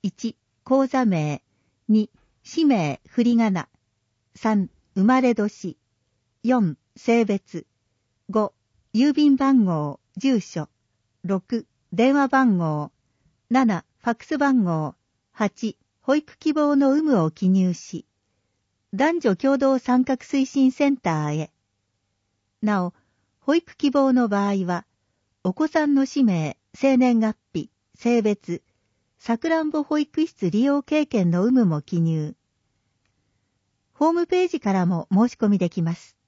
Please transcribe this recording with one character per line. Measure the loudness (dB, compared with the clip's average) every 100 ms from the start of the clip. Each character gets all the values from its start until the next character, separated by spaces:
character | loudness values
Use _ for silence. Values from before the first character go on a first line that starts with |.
一、 | -8 _ -10 -10 _ _
口 | -2 0 2
座 | 0 0
名。 | 0 -2 -6 _ _ _ _ 0
二、 | 0 0 _ _ _
氏 | -10 0 2
名、 | 2 0 -6 _
振 | -2
り | 2 2
仮 | 2
名。 | -2 -6 _ _ _ _ _ _ -6
三、 | -2 0 -2 _ _
生 | 0 2
ま | 4
れ | 2
年。 | 0 -4 -6 -14 -14 _ _ _ _ _ _
四、 | -2 0 0 -4 _ -10
性 | 0 0 0
別。 | -4 _ -16 -16 _ _ _ _ _ -6
五、 | -4 -4 _ _ _ _
郵 | 0 0
便 | 2 2 4
番 | 4 4 2
号、 | 0 -4 -10 _ -6
住 | -2 -2
所。 | -2 -10 -10 _ _ _ _ _
六、 | -6 -6 _ -8 -8 _ _
電 | 0 2
話 | 2 0
番 | 2 2 2
号。 | -2 -4 -8 _ _ _ _ _ _
七、 | 0 0 -2 _ _
フ | -8
ァ |
ッ | -6
ク | -8
ス | -2
番 | 0 2
号。 | 0 -2 -6 -10 _ _ _
八、 | -6 -6 -4 -10 -10 _ _
保 | -2 -2
育 | -2 -8
希 | -4
望 | -2 0 2
の | 2 2
有 |
無 | 2 0
を | 0
記 | -2 0
入 | 2 0
し、 | -4 -10 -16 -16 _ _ _ _ _ _ _ _
男 | -2 -2 0
女 | -2 0
共 | 0 0
同 | 0 0
参 | 0 0
画 | 0 -4
推 | -4 -4 -2
進 | 2 0
セ | 2 -2
ン | 0
タ | -2 -2 -2
ー | -4
へ。 | -8 _ _ _ _ _ _ _ _ _ _ _
な | -4 -2 -4
お、 | _ _ _ _ _
保 | -2 -2
育 | -2 -4
希 | 0
望 | 2 2
の | 2 0
場 | 0 -2
合 | -2 -4
は、 | -6 _ _ _ _ _ _
お | -6
子 | -2 -2
さ | 0 2
ん | 2
の | 0
氏 | 0 0
名、 | 0 -4 -8 _
生 | -2 0 4
年 | 2 2
月 | 0 -4 _
日、 | -10 -10 _ _ _
性 | 0 0
別、 | 0 -4 -6 -12 _ _ _ _ _ _
さ | -6 -4
く | 0
ら | -2
ん | -2
ぼ | -4
保 | -2 -2
育 | -2 -4 -4
室 | _ -2
利 | 0 0
用 | 0
経 | 0 -2 0
験 | 0 0
の | 0 2
有 |
無 | 2 2
も | -2
記 | -4 -2
入。 | -2 -2 -6 -12 _ _ _ _ _ _ _ _ _ _ _ _ _ _ _
ホ | _ 0
ー |
ム | 0 0
ペ | 0 0
ー |
ジ | -2
か | -2
ら | 0 0
も | -2 0
申 | 0 0
し | 0
込 | 0
み | 0
で | -2
き | -2
ま | -4 -6
す。 | -14 _